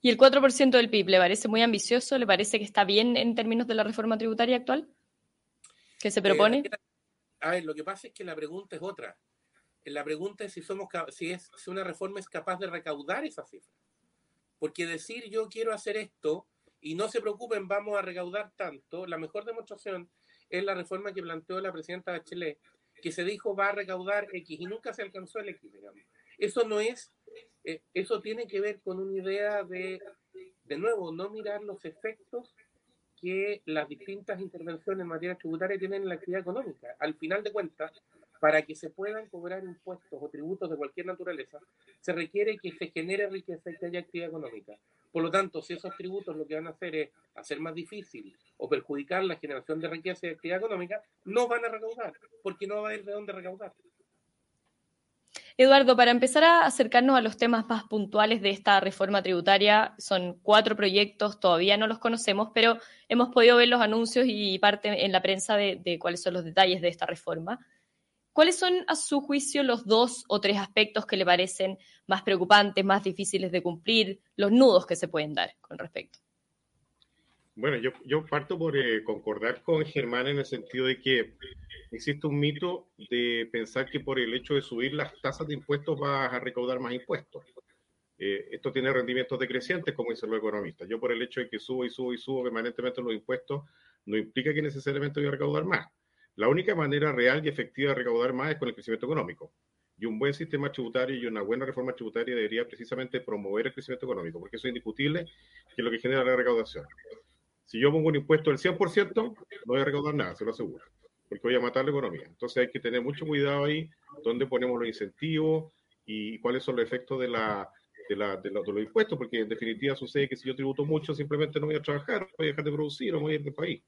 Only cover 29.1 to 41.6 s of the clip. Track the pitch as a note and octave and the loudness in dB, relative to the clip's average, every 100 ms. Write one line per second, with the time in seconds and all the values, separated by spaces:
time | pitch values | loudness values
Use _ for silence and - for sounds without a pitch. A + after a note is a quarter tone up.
29.1 | G3 F#3+ G3 G#3 G#3 F3 F3+ F#3 F#3 - | -6 -4 -4 -2 -4 -6 -8 -8 -10 -16
30.1 | - _ - - _ _ C#3+ G#3+ A3 E3+ | -20 _ -20 -20 _ _ -4 -2 -2 -4
31.1 | E3 G3+ G#3+ G#3 G#3 G#3 G3 D#3+ - A3 | -8 -10 -10 -8 -8 -10 -12 -14 -10 -10
32.1 | A3 _ A#3+ A#3+ _ _ _ _ _ _ | -10 _ -14 -14 _ _ _ _ _ _
33.1 | _ F3+ F#3+ G3+ G3+ - D#3 D3 D3 G3 | _ -6 -4 -4 -6 -4 -4 -4 -12 -14
34.1 | G3 - F#3 F#3+ F3 E3 D#3+ - F#3+ E3+ | -14 -10 -8 -10 -12 -12 -10 -6 -6 -6
35.1 | E3 F3+ F3+ E3 E3 F#3 G3 F#3+ G3 F#3+ | -8 -8 -8 -8 -6 -4 -4 -4 -6 -6
36.1 | E3+ - F#3 F3+ G#3+ A#3+ C3+ A#2+ - D3+ | -8 -6 -6 -6 -8 -8 -14 -18 -8 -8
37.1 | D3+ D#3+ G3+ G#3 G#3 F3 _ D3+ _ _ | -6 -6 -6 -4 -6 -8 _ -12 _ _
38.1 | _ _ _ D#3 D#3 D#3 D#3 D#3 F3 G3+ | _ _ _ 4 4 0 -12 -12 -10 -8
39.1 | A3 A3 F3+ F3 F#3+ F#3 F3 - F3+ _ | -8 -12 -14 -10 -10 -10 -14 -14 -16 _
40.1 | C3+ D3 C#3+ D#3 F#3+ F3 D3 C#3+ - F3+ | -14 -12 -10 -8 -6 -6 -6 -8 -8 -10
41.1 | F3+ F3+ D#3 C3 D3 | -8 -8 -10 -12 -16